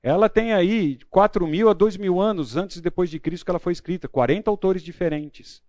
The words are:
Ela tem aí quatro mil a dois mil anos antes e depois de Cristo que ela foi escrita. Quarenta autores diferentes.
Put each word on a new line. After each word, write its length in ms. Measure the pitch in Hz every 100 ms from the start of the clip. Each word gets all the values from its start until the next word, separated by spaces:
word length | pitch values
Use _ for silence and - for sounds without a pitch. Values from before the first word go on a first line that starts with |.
Ela 240 | 123 170 214
tem 240 | 214 226
aí 480 | 208 175 220 160 127 -
quatro 380 | 185 208 - 165
mil 220 | 160 220
a 40 |
dois 220 | 185 208 190
mil 240 | 196 180
anos 380 | 208 196 131 127
antes 200 | 190 175
e 40 |
depois 280 | 170 - 180
de 100 | 156
Cristo 260 | 160 170 -
que 60 |
ela 80 | 175
foi 120 | -
escrita. 380 | 175 - 180 127
Quarenta 420 | - 123 175 214
autores 320 | 202 190 185
diferentes. 800 | 165 - 175 151 147 - - -